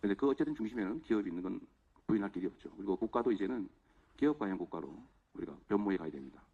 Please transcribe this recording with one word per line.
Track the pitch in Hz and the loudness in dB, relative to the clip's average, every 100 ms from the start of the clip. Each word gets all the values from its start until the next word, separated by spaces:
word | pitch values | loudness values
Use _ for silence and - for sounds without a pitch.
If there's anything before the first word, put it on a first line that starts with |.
근데 | 104 | 2
그 | 98 139 | 4 4
어쨌든 | 135 151 | 4 2
중심에는 | 151 110 117 98 123 | 0 -2 0 -2 -2
기업이 | - 107 98 | 0 0 2
있는 | 85 | -2
건 | 92 - - _ _ _ - | -4 -6 -10 _ _ _ 0
부인할 | 110 101 | 2 2
길이 | 92 92 | -2 -4
없죠. | - - - | -6 -16 -8
그리고 | 101 95 | -2 0
국가도 | 110 127 120 | 2 2 2
이제는 | 101 98 123 95 - _ _ _ - | 2 0 -2 -4 -10 _ _ _ 0
기업 | 143 147 | 2 2
관련 | 101 92 | 0 -2
국가로 | 87 85 73 80 123 _ _ | -4 -6 -8 -12 -18 _ _
우리가 | - 85 71 - | -10 -10 -10 0
변모해 | 101 101 92 | 0 2 0
가야 | 80 | -2
됩니다. | 69 67 - - | -8 -12 -16 -20